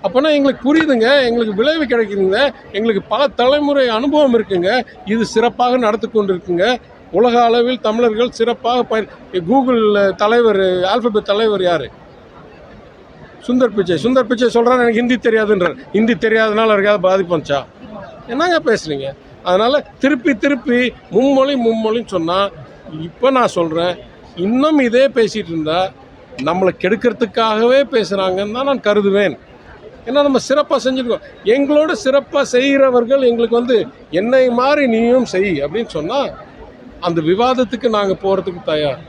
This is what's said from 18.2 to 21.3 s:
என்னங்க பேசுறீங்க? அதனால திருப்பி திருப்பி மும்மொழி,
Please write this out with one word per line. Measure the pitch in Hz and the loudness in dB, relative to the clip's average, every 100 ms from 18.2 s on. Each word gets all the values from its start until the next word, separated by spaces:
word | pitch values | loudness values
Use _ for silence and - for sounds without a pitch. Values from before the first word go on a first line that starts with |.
| - | -10
என்னங்க | 240 349 330 | -2 0 0
பேசுறீங்க? | 277 226 156 139 135 139 - - | 0 -2 -2 -8 -8 -12 -20 -10
அதனால | 180 185 226 285 - - | 0 2 2 0 -4 -2
திருப்பி | 269 294 262 | 0 0 0
திருப்பி | 262 277 277 - 240 247 - - | 0 0 -2 0 0 0 -6 -4
மும்மொழி, | 190 269 | 0 2